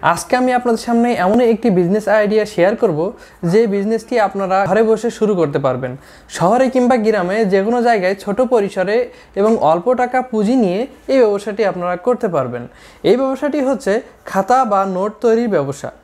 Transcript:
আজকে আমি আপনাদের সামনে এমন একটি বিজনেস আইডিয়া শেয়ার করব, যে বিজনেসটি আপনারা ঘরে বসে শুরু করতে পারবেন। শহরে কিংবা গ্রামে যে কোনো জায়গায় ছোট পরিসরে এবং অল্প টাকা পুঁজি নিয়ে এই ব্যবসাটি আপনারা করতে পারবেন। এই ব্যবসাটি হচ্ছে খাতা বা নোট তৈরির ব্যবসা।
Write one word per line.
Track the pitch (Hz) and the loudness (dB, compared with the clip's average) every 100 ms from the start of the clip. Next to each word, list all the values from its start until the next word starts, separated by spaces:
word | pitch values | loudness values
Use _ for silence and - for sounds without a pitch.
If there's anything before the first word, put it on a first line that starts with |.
| 151 | 0
আজকে | 170 - 254 | -2 0 0
আমি | 254 247 | 2 0
আপনাদের | 240 226 233 | 0 -2 0
সামনে | 233 240 240 | 0 2 0
এমন | 180 220 240 | 2 2 2
একটি | 220 240 185 | 2 2 2
বিজনেস | 175 208 202 214 | 2 0 2 2
আইডিয়া | 208 214 208 | 2 0 -2
শেয়ার | - 175 220 | 0 0 2
করব, | 226 151 175 233 - - 175 | 0 0 -4 -8 -20 -6 0
যে | 190 233 | 2 2
বিজনেসটি | 202 202 226 220 247 202 | 0 -2 -4 -2 0 0
আপনারা | 196 190 190 196 | -2 -2 0 2
ঘরে | 196 220 | 2 2
বসে | 220 233 220 | 2 -2 -2
শুরু | 214 196 | 0 0
করতে | 156 143 135 | 0 0 -2
পারবেন। | 127 127 131 - - - - | -2 -6 -10 -18 -20 -16 -2
শহরে | 165 240 262 | 0 2 2
কিংবা | 262 247 254 | 2 2 2
গ্রামে | 214 214 175 208 220 | 2 0 0 0 0
যে | 190 196 | 0 0
কোনো | 247 233 | 0 2
জায়গায় | 226 180 196 | 2 0 -4
ছোট | - 202 247 | -6 -2 2
পরিসরে | 240 196 - 185 220 240 - - - | 2 0 -2 -2 -2 -2 -10 -14 -2
এবং | 208 226 147 | 0 2 2
অল্প | 170 175 254 | 2 0 0
টাকা | 247 254 254 | 0 -2 -2
পুঁজি | 220 208 262 | -2 0 2
নিয়ে | 208 180 262 - - | 0 0 -6 -10 -2
এই | 269 | 2
ব্যবসাটি | 220 202 202 202 208 | 4 2 -4 -2 -2
আপনারা | 180 175 180 208 | -2 -4 -4 -2
করতে | 240 220 | -2 0
পারবেন। | 165 131 120 120 - - - - | -2 -4 -6 -12 -18 -20 -6 0
এই | 240 | 2
ব্যবসাটি | 269 269 294 294 262 | 0 -2 -2 -2 -2
হচ্ছে | 262 - 214 - - - | -2 -2 -4 -4 -20 -6
খাতা | 190 196 254 254 | -4 0 2 2
বা | 202 196 | 0 0
নোট | 180 196 208 | -2 -4 -2
তৈরির | 240 226 240 | 0 2 2
ব্যবসা। | 185 139 139 - - | -2 -2 -6 -10 -14